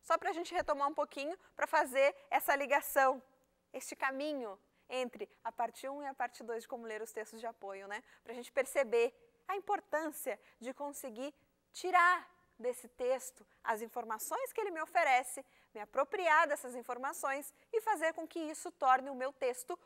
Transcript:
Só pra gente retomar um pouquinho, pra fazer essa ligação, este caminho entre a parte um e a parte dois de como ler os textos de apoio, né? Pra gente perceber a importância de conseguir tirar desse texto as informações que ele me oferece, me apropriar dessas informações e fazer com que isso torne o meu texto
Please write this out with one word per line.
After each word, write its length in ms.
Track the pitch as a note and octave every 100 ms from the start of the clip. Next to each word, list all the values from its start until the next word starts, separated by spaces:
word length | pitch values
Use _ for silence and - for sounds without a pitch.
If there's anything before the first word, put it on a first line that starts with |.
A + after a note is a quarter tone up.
Só 160 | - E4
pra 160 | F4+
gente 220 | D#4+ F4
retomar 340 | F4 D4+ C#4+ C#4+
um 60 |
pouquinho, 420 | D#4 D4 - C#4 F#4 _ -
pra 100 | D4
fazer 480 | D#4 D4+ B3+ C#4 - -
essa 240 | - -
ligação, 680 | C#4 C#4 D#4 - C#4+ C4+ C4+ - _ _ _ _
este 240 | B3+ - -
caminho 600 | C#4 C4+ D4 D4 A3+ F#3+ _ _ _
entre 420 | B3+ B3 A3 G#3 _
a 80 | A3+
parte 380 | - A3+ - C4
um 140 | C#4+
e 40 | C#4+
a 80 |
parte 280 | C4+ A#3+ -
dois 200 | A#3 A3+
de 60 | A3+
como 180 | B3 A3+
ler 160 | G#3+
os 100 | A3
textos 280 | - G#3+ A3+
de 60 | A3+
apoio, 420 | A3+ G3 G3 G3
né? 140 | G#3 - -
Pra 100 | -
gente 200 | A#3+ A#3+
perceber 640 | - B3+ - B3 A#3 A#3 _ _ _ -
a 80 | G4
importância 840 | F#4+ G4+ - D4+ D#4+ D4+ C4 G#3 - _
de 140 | A#3
conseguir 600 | B3+ C#4+ C#4+ C4+ G#3+ C#4 _ _ _ _
tirar 560 | - F4+ F4+ A#3+ A#3+ - _ _ _
desse 300 | A#3 A#3+ A3+
texto 580 | _ B3 C4 - - G#3 _
as 180 | - A3
informações 720 | A3+ B3 A3 A3 - E4 C5
que 80 | -
ele 120 | G#4+
me 100 | D#4+
oferece, 640 | D#4+ F#4 D#4 B3+ C4 - - _ _
me 80 | -
apropriar 680 | G#3 C4 C#4 F4 E4+ D#4 E4
dessas 260 | C#4+ B3+
informações 800 | B3 A#3 B3 C#4 E4 C#4+ C#4 C#4+ _ _
e 80 | A4+
fazer 320 | A4 F#4+ D#4+
com 140 | E4 D#4+
que 140 | E4+
isso 320 | D#4 D#4 F4+
torne 360 | - C4+ C4 C4+
o 60 |
meu 180 | C4 C4
texto 460 | - B3+ B3+ - F4